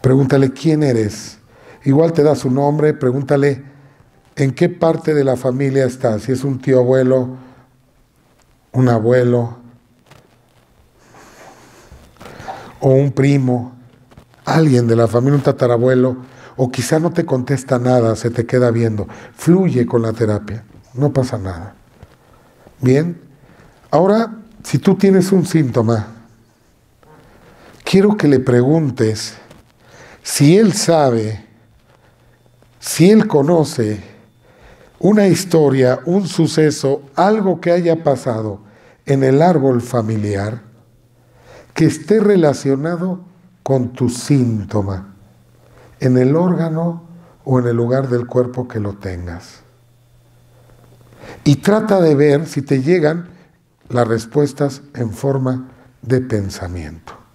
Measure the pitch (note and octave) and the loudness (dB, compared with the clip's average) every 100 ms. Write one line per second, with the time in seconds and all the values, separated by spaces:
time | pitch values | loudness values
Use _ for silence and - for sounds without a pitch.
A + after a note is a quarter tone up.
0 | C3 C3+ C3+ C#3 C3+ C3 D#3+ D3+ D3 A#2 | 2 2 4 2 2 0 -2 0 0 0
1 | G#2+ - - - _ _ - - C#3 C#3 | -2 -6 -18 -20 _ _ -20 -6 0 2
2 | E3 E3 D3+ C3+ C3+ B2+ C#3+ D3+ D3+ D3 | 2 2 2 2 -2 0 0 2 0 0
3 | B2+ C3 C3 C#3+ C#3+ C3+ - - - _ | -2 -2 -2 0 0 -2 -12 -20 -20 _
4 | _ _ _ - C3+ A#2+ F3 F3+ E3 D#3+ | _ _ _ -4 -4 0 -2 0 -2 0
5 | D#3 D3 C3+ B2 C3 B2+ C#3 C3+ C3 B2+ | -2 0 0 0 -2 -2 -2 0 -2 -2
6 | B2 G#2+ A#2 C3 C#3+ C3 - B2+ B2 C3 | -4 -4 -4 -4 -4 -6 0 2 4 2
7 | B2+ C3 B2+ B2+ B2+ - _ _ _ _ | 2 0 -2 -10 -20 -20 _ _ _ _
8 | _ _ _ _ _ _ _ B2+ B2+ A#2 | _ _ _ _ _ _ _ 0 0 2
9 | A2 B2+ A#2+ A#2+ A#2 - - _ _ _ | 2 2 2 0 -2 -10 -20 _ _ _
10 | _ - _ _ _ _ _ _ _ _ | _ -20 _ _ _ _ _ _ _ _
11 | _ - - - - - - - - - | _ -20 -20 -20 -20 -20 -20 -20 -20 -20
12 | - _ - - - - - - C#3 C3+ | -20 _ -20 -18 -16 -16 -18 -2 2 4
13 | C#3+ C3+ C3+ C#3 B2+ B2 B2 - - _ | 2 0 0 2 0 -4 -6 -16 -20 _
14 | _ - _ _ - D3 D#3+ B2 A#2+ A2+ | _ -20 _ _ -2 2 4 4 2 2
15 | A#2 A#2+ C3 C#3+ C#3+ C3+ B2+ A#2+ B2+ B2+ | 2 2 2 2 0 0 0 2 2 2
16 | B2+ B2+ - - - - B2+ B2 A#2+ D#3+ | 0 -2 -14 -20 -16 -4 -4 -2 -2 0
17 | E3+ F3 - C3 B2+ C3+ - B2+ B2 B2+ | 0 -2 -2 -4 -2 -4 -2 -2 2 2
18 | A2+ G#2+ A#2+ A2+ A2+ B2+ B2 A#2 A2+ G#2+ | 2 0 -4 -4 -2 0 2 0 -2 -2
19 | F#2+ - - - - F3 F3+ B2+ A#2+ A#2+ | -8 -14 -20 -4 2 2 2 0 0 0
20 | A2+ A2 A2 G#2 - G#2+ - - _ B2 | -2 -2 -2 -2 -6 -14 -14 -20 _ -4
21 | C#3+ C#3+ B2+ A2 F#2+ E2+ G2 - _ _ | 0 0 -2 -6 -8 -10 -14 -20 _ _
22 | - _ _ _ _ _ - _ B2+ C3+ | -20 _ _ _ _ _ -20 _ 2 2
23 | E3+ E3+ - _ - - - _ _ D3 | 0 -8 -18 _ -20 -20 -20 _ _ 2
24 | F#3 G#3+ A3+ - - - - C#3 G3+ F#3+ | 4 2 0 -8 -20 -20 -4 0 2 4
25 | G3 F#3+ F#3 F#3 D#3 E3 C3 B2 A2 A2+ | 4 4 4 0 2 0 0 0 0 -2
26 | G#2 - - _ _ _ _ _ _ _ | -4 -16 -20 _ _ _ _ _ _ _
27 | _ - _ _ - - - - - F#3+ | _ -20 _ _ -20 -20 -20 -16 0 2
28 | G3+ G#3 D3 C3+ B2+ A#2+ B2+ D#3+ D3 - | 2 2 2 2 2 2 2 2 0 -2
29 | A2 G#2+ - - - - _ _ _ - | -2 -2 -10 -16 -20 -20 _ _ _ -20
30 | - - - - C#3+ F#3 A3 - - E3 | -20 -18 -10 2 4 6 4 0 0 2
31 | C#3 A#2 G#2+ G#2+ - _ _ _ _ _ | 2 0 -4 -8 -14 _ _ _ _ _
32 | _ _ _ _ _ _ _ _ - - | _ _ _ _ _ _ _ _ -10 2
33 | E3+ A3 G#3 D3 C#3 F3 C#3 - G#2+ G#2 | 6 6 4 0 2 2 0 -2 -4 -6
34 | F#2 - _ _ _ _ - - - _ | -12 -20 _ _ _ _ -20 -20 -20 _
35 | F3+ G#3+ G3 E3 - E3 D3 C3+ B2+ B2+ | 2 4 4 2 2 2 2 2 2 0
36 | - F#3 F3+ - D#3+ - D#3 - C3+ C#3 | 0 -2 -2 -2 0 2 0 0 -4 -4
37 | - - F#3 A3 F#3+ E3+ F3 F3 E3+ D#3+ | -6 -2 0 2 0 -2 0 0 0 0
38 | D3+ B2+ C3 A2 A2 G2 - - _ _ | 0 -2 -4 -6 -6 -10 -18 -20 _ _
39 | - C#3 C3+ C#3 E3+ D#3+ C3+ B2 A#2 B2 | -2 0 2 4 4 2 2 0 -2 -4
40 | A2 A2 G#2 G2 G#2 A#2+ - _ _ _ | -2 -4 -4 -4 -6 -10 -16 _ _ _
41 | _ _ _ _ - - - - D#3+ - | _ _ _ _ -20 -20 -14 0 0 0
42 | - G#3+ G#3 G3 D3+ C3+ C3+ C3+ D#3 E3+ | 0 2 4 4 2 0 -2 -2 -4 -6
43 | F#3 F3+ - _ _ _ - C3+ A#2+ - | -6 -8 -14 _ _ _ -2 -2 -2 -4
44 | B2 A#2+ - C#3+ A#2+ A2 F#2+ G#2+ G2 F#2 | -4 -4 -2 0 0 -4 -4 -6 -4 -8
45 | - - - _ _ _ _ - - _ | -12 -20 -20 _ _ _ _ -20 -20 _
46 | C3 B2+ B2+ D#3 F3+ F3 E3 D#3+ E3+ E3+ | 0 2 2 2 0 -2 -4 -4 -4 -6
47 | - - - _ - B2+ A#2+ A#2 A#2+ C3 | -16 -20 -20 _ -2 0 0 -2 0 -2
48 | C3+ A#2+ A#2+ B2+ B2 B2+ B2 A2+ G2+ G2 | -2 -4 -2 -2 -2 -6 -8 -6 -8 -8
49 | F#2+ F2+ F2 E2+ - - _ _ _ _ | -12 -10 -12 -14 -18 -20 _ _ _ _
50 | _ _ _ _ _ _ _ - - _ | _ _ _ _ _ _ _ -20 -20 _
51 | - - - - - C#3 G3 G#3+ G#3+ G3 | -20 -20 -20 -2 0 2 2 0 2 2
52 | E3 C#3 D3 C#3+ D#3+ C#3+ C3+ C#3 C3+ F3+ | 4 4 4 2 -2 -8 -2 -2 2 2
53 | D3+ E3+ F3 - _ _ _ _ _ A#2+ | 2 -2 -10 -20 _ _ _ _ _ -2
54 | A2+ A2+ A2 D3 D3 - C#3 C3 - - | 0 -2 -2 -2 -2 -2 -4 -4 -16 -8
55 | A#2 G#2 C#3 C3+ B2+ B2+ B2+ - - _ | -8 -4 -4 -2 -4 -6 -10 -20 -20 _
56 | A#2 B2+ B2+ A2 G2 - F#2+ F2 D2+ E2 | -2 -2 -2 -6 -6 -10 -12 -10 -12 -16
57 | - - _ | -20 -20 _